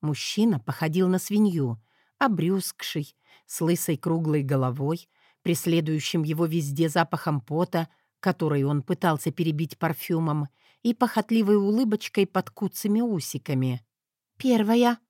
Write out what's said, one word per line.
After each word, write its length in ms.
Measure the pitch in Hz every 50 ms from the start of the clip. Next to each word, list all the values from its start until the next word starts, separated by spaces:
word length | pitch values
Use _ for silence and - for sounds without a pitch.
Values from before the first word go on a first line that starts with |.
Мужчина 580 | - 151 151 135 - - - - 214 233 208 139
походил 480 | - - 135 - - 156 156 180 185
на 120 | 180 185 185
свинью, 600 | - - 202 208 214 208 180 165 139 123 113 110 _ _ _ _ _ _ _ _
обрюзгший, 960 | 277 277 214 165 156 170 190 196 180 - - _ - - - 160 147 - - _ _ _ _ _ _
с 160 | _ - -
лысой 360 | 170 160 170 170 - - 165
круглой 460 | 135 - - 160 165 165 156 151 151 139
головой, 680 | 135 143 135 131 127 123 139 139 143 160 170 - _ _ _ _ _ _ _
преследующим 840 | _ - 170 131 - - 165 165 165 151 160 156 143 - - 175 156
его 220 | 151 160 151 170
везде 440 | 165 156 170 156 143 143 139 165 160
запахом 520 | 147 175 165 160 - 165 - - 151 143
пота, 460 | - - 147 156 175 180 - 175 165 156 _ _ _ _ _ _
который 440 | - 196 175 - 165 156 147 143 135
он 200 | 139 147 147 135
пытался 480 | - 190 - - 180 160 143 - -
перебить 460 | 147 - 175 160 156 147 165 156 -
парфюмом, 720 | _ - 160 160 - - - 185 160 165 160 151 156 147 139 _ _ _ _ _ _ _
и 100 | 233 240
похотливой 600 | - 247 233 - - 208 _ 226 226 220 196 208
улыбочкой 720 | 208 202 196 214 220 269 233 208 208 - - _ - 196
под 220 | 190 _ 190 185 -
куцами 520 | - - - 190 - - - 208 202 220
усиками. 840 | 233 240 214 175 139 - - 143 - - 147 131 131 131 123 123 _ _ _ _ _ _ _ _ _ _ _
Первая 600 | _ - 262 247 226 220 202 226 240 240 240 240 233 _